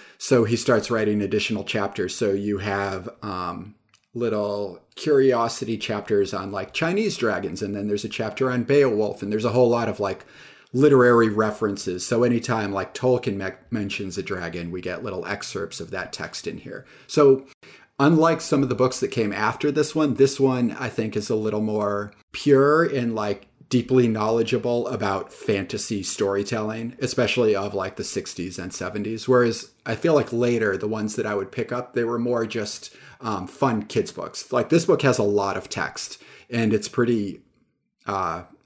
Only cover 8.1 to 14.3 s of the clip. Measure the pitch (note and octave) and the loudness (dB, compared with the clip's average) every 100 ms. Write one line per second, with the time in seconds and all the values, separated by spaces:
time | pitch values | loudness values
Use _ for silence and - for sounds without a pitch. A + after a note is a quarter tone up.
8.1 | - A2 - C3 B2 A2+ C#3+ C3+ G#2+ G#2+ | -6 -6 -2 0 0 2 4 4 2 0
9.1 | - G2+ G#2+ A2+ A#2+ A#2+ A#2 A2+ G2+ G2+ | -2 -4 -2 0 4 4 4 0 -2 -4
10.1 | G2 - - - - _ B2 D3 C3+ B2 | -4 -12 -20 -20 -20 _ 4 6 8 8
11.1 | A#2 A2+ G#2 G#2+ G#2 G#2+ G2 - F2+ - | 8 6 4 0 0 -4 -2 -6 -6 -2
12.1 | A#2 A#2+ A#2 A#2 A2+ G2+ G2 F#2+ - B2+ | 2 2 2 0 -2 -2 -4 -6 -2 2
13.1 | B2 B2 G2 F#2+ - - A2 G2+ - G2 | 2 0 -4 -6 -10 -8 -6 -4 -6 -6
14.1 | F2 E2+ | -8 -6